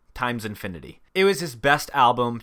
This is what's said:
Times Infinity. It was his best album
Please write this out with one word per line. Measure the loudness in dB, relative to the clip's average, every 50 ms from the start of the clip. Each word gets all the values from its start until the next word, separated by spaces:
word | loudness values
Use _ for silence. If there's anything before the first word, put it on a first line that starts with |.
| _ _ -10
Times | -6 -4 -4 -4 -4 -6
Infinity. | -10 -10 -10 -12 -12 -12 -12 -16 -18 -20 _ _ _ -2
It | 2 2
was | 2 2 0
his | -4 -8 -6
best | 0 2 2 2 2 0 -2 2
album | 4 6 6 4 4 0 -2 -4 -8